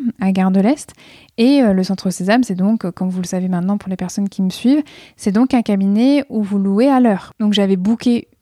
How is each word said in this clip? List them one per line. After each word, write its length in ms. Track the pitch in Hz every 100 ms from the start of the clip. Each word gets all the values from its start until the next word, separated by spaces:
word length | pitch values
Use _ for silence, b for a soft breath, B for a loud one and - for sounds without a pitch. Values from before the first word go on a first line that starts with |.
| 240 -
à 100 | 190
Gare 180 | 190 190
de 100 | 190
l'Est. 320 | 208 302 - - B B B -
Et, 240 | 247 285
euh, 100 | 220
le 100 | 190
Centre 260 | 185 190 190
Sésame, 320 | - 185 247
c'est 120 | 240
donc, 300 | 180 196 226
euh, 60 | 175
comme 180 | - 185
vous 140 | 185
le 40 | 175
savez 220 | 185 185
maintenant 300 | 175 185 202
pour 100 | 190
les 80 | 185
personnes 320 | 180 - 196
qui 140 | -
me 80 | 185
suivent, 320 | - 240 294 302 B B B
c'est 160 | 214
donc 220 | 202 262
un 80 | 247
cabinet 600 | 220 196 196 208 262 285 -
où 140 | 220
vous 160 | 196 202
louez 300 | 196 202 277
à 120 | 262
l'heure. 320 | 233 185 - -
Donc 140 | 214
j'avais 220 | 202 196 190
booké 520 | 196 233 247 233 - -